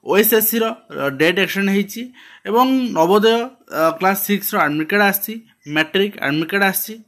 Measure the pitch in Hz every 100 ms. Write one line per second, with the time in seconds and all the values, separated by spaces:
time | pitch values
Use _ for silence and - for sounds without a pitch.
0 | - 180 214 220 220 233 226 233 _ 143
1 | 139 135 156 180 180 190 196 196 202 226
2 | 254 - - - 196 226 262 262 247 160
3 | 170 208 220 226 247 _ _ 123 160 160
4 | 190 196 - 202 - 208 151 151 156 202
5 | 202 196 - 226 _ _ 147 151 156 190
6 | 202 202 139 151 165 196 196 185 - 226